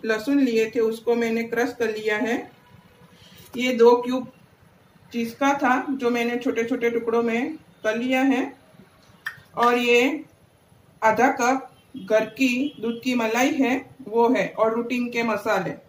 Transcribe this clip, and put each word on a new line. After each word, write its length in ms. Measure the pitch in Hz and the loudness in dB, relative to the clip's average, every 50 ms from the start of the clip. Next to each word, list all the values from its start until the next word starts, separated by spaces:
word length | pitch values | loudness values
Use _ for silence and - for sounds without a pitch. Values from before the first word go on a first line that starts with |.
| - | -2
लहसुन 340 | 226 220 214 - 277 277 285 | -4 -4 -4 0 0 2 2
लिए 300 | 269 247 226 220 220 220 | 2 2 2 0 0 0
थे, 80 | - 247 | 0 0
उसको 340 | 226 220 226 220 - 233 233 | 0 0 -2 -4 -2 -2 0
मैंने 280 | 233 233 226 226 233 226 | 0 0 0 -2 -2 -4
क्रश 300 | 226 233 233 247 269 - - | -4 -2 -2 -2 -2 -2 -4
कर 100 | 233 214 | -4 -4
लिया 280 | 214 214 214 214 214 | -4 -4 -4 -2 -2
है। 180 | 208 220 220 240 330 - - - _ _ _ - - _ - _ _ - - - - - - - - - - - | -2 -2 -2 -2 -4 -6 -10 -18 _ _ _ -20 -20 _ -20 _ _ -20 -20 -20 -20 -20 -20 -20 -20 -20 -14 -8
ये 180 | 233 247 254 240 | -4 -2 -2 2
दो 220 | 226 226 233 240 | 6 8 8 8
क्यूब 300 | 240 240 247 254 262 - - - - - _ _ _ _ _ _ _ _ _ _ _ - - | 6 2 -2 -4 -4 -6 -8 -16 -20 -20 _ _ _ _ _ _ _ _ _ _ _ -20 -10
चीज़ 220 | - 233 233 226 - | -6 -6 -6 -6 -4
का 160 | - 285 277 277 | -2 0 0 0
था 180 | 277 294 247 254 269 277 - | 2 2 2 2 2 0 -4
जो 180 | 269 - 240 240 | -6 -2 0 0
मैंने 280 | 240 240 233 240 240 | 0 0 0 -2 -2
छोटे 260 | 247 - 269 - 233 226 | -2 -2 -2 -2 -2 -2
छोटे 260 | 233 262 233 233 233 | -2 -2 -2 -2 -2
टुकड़ों 320 | 233 226 226 233 226 233 233 | -2 -2 -2 0 0 0 0
में 320 | 233 226 233 262 311 311 - - - - _ - | 0 0 -2 -2 -4 -6 -10 -14 -20 -20 _ -4
कर 140 | 214 220 | -2 -2
लिया 240 | 233 240 254 262 262 269 | -2 -2 0 0 2 2
है। 180 | 269 247 247 269 - - - _ _ _ - - _ _ _ _ _ - - _ - - - - _ - | 2 2 2 0 -4 -8 -16 _ _ _ -20 -20 _ _ _ _ _ -20 -16 _ -16 -16 -16 -20 _ -4
और 200 | - 233 240 240 | 2 2 4 4
ये 480 | 247 240 240 240 240 247 285 320 294 - - _ _ _ _ _ _ _ _ _ _ _ _ _ _ | 4 4 4 4 4 4 2 0 -2 -8 -14 _ _ _ _ _ _ _ _ _ _ _ _ _ _
आधा 300 | - 220 214 226 240 269 | 2 2 4 4 2 2
कप 400 | 262 262 240 247 269 262 - - - - _ _ _ 156 | 2 2 0 0 0 -2 -4 -10 -20 -20 _ _ _ -16
घर 240 | 185 190 214 220 220 214 | -4 0 0 0 0 0
की 460 | - - 269 254 240 247 277 294 - - | -2 -2 0 0 0 0 -2 -4 -6 -6
दूध 200 | 214 233 233 233 - | -6 -6 -6 -4 -4
की 120 | 254 254 | -4 -2
मलाई 380 | 240 226 220 226 240 254 294 - | -2 -2 0 0 2 0 0 2
है, 220 | 269 262 233 262 - - - - _ - | 0 0 0 0 -4 -6 -12 -20 _ -14
वो 260 | 202 214 233 233 233 | -4 0 2 4 4
है, 180 | 240 208 180 - | 4 2 0 -4
और 260 | - - 214 220 226 | 0 0 0 0 0
रूटीन 340 | 233 233 - 254 240 240 240 | -2 -4 -4 -4 -4 -4 -4
के 140 | - 233 233 | -4 -4 -2
मसाले। 500 | 233 214 202 - 226 208 190 180 160 143 - - | -2 -2 -4 -2 -2 -2 -2 -2 -4 -8 -10 -16